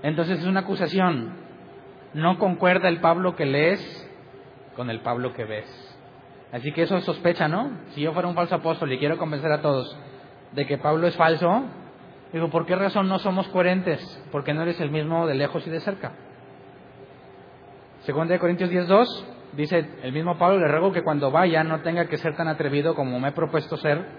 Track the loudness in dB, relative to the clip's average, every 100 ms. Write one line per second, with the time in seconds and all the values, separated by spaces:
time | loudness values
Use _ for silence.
0 | -2 0 0 0 0 0 0 -2 0 2
1 | 2 2 -4 -10 -18 -20 -20 -20 -20 -20
2 | -12 0 0 2 0 2 4 4 2 2
3 | 2 2 0 0 0 2 2 2 -4 -14
4 | -18 -20 -20 -20 -20 -20 -20 -10 -8 -6
5 | -4 -4 -4 -6 -8 -8 -10 -18 -20 -20
6 | -20 -20 -20 -20 -12 -8 -6 0 2 2
7 | 0 0 0 2 0 0 -4 -8 -12 -4
8 | -2 0 -2 0 0 0 0 -2 -2 0
9 | 0 0 -2 -2 0 2 2 0 -2 -10
10 | -18 -20 -20 -20 -12 -6 -2 0 2 2
11 | 2 4 4 4 4 2 0 -12 -18 -20
12 | -20 -20 -10 -4 0 0 0 0 2 2
13 | 2 2 0 0 0 2 2 2 0 -4
14 | -6 -16 -8 -6 -2 -2 -2 -2 -2 -2
15 | -2 0 0 0 0 -2 -6 -6 -6 -6
16 | -8 -12 -20 -20 -20 -20 -20 -20 -20 -20
17 | -20 -20 -20 -20 -20 -20 -20 -20 -20 -14
18 | -6 -2 0 2 2 0 0 0 4 6
19 | 6 0 -14 -18 -14 -6 0 0 0 -8
20 | -6 -4 -2 2 4 6 4 4 2 2
21 | 0 0 2 4 4 4 2 -2 -2 -2
22 | -2 -2 -2 -2 -2 0 0 2 2 0
23 | 0 0 -2 0 0 0 -2 -2 2 2
24 | 0